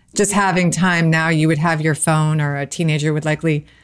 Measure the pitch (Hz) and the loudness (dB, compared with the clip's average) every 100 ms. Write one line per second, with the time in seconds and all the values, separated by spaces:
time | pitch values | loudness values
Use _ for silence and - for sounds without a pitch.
0 | _ - 202 202 196 180 175 160 185 170 | _ -2 0 2 2 2 0 0 0 2
1 | 160 160 160 160 160 151 170 160 156 147 | 2 2 2 2 2 2 0 0 0 0
2 | 170 156 156 156 147 143 139 - 160 151 | 0 2 2 0 -2 -4 -6 -4 -2 0
3 | 151 151 156 151 165 147 - - | 0 -2 -2 -2 -2 -2 -4 -20